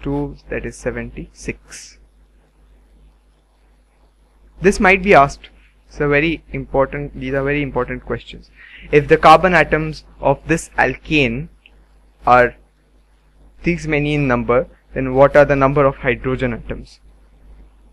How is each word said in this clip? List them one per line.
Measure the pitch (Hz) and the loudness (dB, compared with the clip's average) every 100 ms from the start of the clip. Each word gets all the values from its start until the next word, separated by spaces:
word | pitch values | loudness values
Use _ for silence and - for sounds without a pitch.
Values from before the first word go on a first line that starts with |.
two, | 143 143 143 143 - | -8 -6 -8 -12 -12
that | 117 | -10
is | 120 - | -10 -10
seventy-six. | 123 117 120 - 170 - - - - - - - _ _ _ _ _ _ _ _ _ _ _ _ _ _ _ _ _ _ _ _ _ _ _ _ _ - | -10 -10 -12 -14 -18 -16 -14 -14 -16 -20 -20 -20 _ _ _ _ _ _ _ _ _ _ _ _ _ _ _ _ _ _ _ _ _ _ _ _ _ -2
This | 185 208 | 0 2
might | 196 196 | 2 2
be | 190 | 6
asked. | 165 139 - - _ _ _ _ | 6 4 0 -20 _ _ _ _
It's | - | -6
a | 147 | 0
very | 143 160 147 - | 0 0 -4 -10
important, | 139 127 135 135 143 143 139 | -12 -4 -2 -2 -4 -12 -10
these | 131 | -6
are | 135 | -4
very | 139 147 | -2 -4
important | 139 120 123 127 | -4 -6 -6 -8
questions. | - 117 - - - - - - - | -8 -10 -10 -20 -20 -20 -20 -20 0
If | 151 135 | 2 2
the | 156 | 2
carbon | 165 156 180 | 6 4 4
atoms | 170 151 156 156 151 - - | 2 0 -2 -4 -10 -18 -6
of | 139 139 147 | -2 -2 -2
this | 160 - - | -4 -4 -2
alkane | 127 131 - 156 127 120 165 _ _ _ _ _ _ _ - | -2 -4 -4 -2 -2 -4 -12 _ _ _ _ _ _ _ 2
are | 123 123 - _ _ _ _ _ _ _ _ - - | 4 4 -2 _ _ _ _ _ _ _ _ -20 -8
these | 170 170 151 | -6 -4 -4
many | 147 147 | -4 -2
in | 147 139 | -2 -2
number, | 120 113 120 131 _ _ | -2 0 -2 -2 _ _
then | 135 131 | -8 -2
what | 131 139 147 | 2 4 6
are | |
the | 139 | 4
number | 139 135 147 135 | 4 2 2 0
of | 135 | 0
hydrogen | 135 117 127 127 127 | -4 -4 -4 -4 -4
atoms? | 110 - - - - _ _ _ _ - - - _ _ | -6 -10 -12 -14 -20 _ _ _ _ -20 -20 -20 _ _